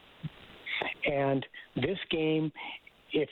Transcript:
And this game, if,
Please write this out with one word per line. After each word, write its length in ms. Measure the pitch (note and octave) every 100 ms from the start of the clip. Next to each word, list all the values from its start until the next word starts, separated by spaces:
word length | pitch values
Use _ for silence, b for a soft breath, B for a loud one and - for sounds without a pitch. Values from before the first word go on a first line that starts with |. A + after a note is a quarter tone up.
| - - - - - - - B B - -
And 360 | C#3+ C#3 C#3 - B B -
this 220 | C#3 F#3+ -
game, 400 | E3 D#3 D#3 D#3 - B B - - -
if, 160 | D#3 C#3+